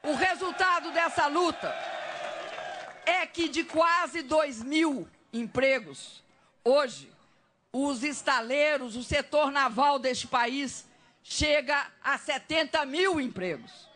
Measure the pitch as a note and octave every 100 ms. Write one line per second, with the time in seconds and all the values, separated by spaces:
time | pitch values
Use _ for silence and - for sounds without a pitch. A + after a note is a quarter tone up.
0 | D4+ C4+ F#4 F4 F#4 - F#4 F4 D#4+ D#4
1 | E4 E4 D4 D4+ F4+ - E3 - - -
2 | - - - - - - - - - -
3 | - F4+ D#4+ - E4 A3+ - D#4 E4 E4+
4 | E4 E4 C4 D#4 D4 A3+ A#3+ D4+ D#4+ C4
5 | E3 _ _ A#3 A#3 B3 C4+ C4 F#3+ C3+
6 | - - _ _ _ _ A#3 C#4 C4 C#3+
7 | C#3 _ _ _ _ _ _ B3 C#4+ C4
8 | C#4+ C4+ - B3+ A3+ C#4 D4 D4 B3 A3+
9 | A#3+ D4 - D4+ C#4+ C#4 C4 A3 C#4 C#4+
10 | B3+ B3+ - B3+ A#3+ C4+ C4+ - - _
11 | _ _ - - D4+ D4 C4 C#4+ - _
12 | C4 C#4 - C4+ - D#4+ D#4 D#4+ C#4 D4
13 | F#4+ E4 B3+ - F3+ C#3+ A#2 - -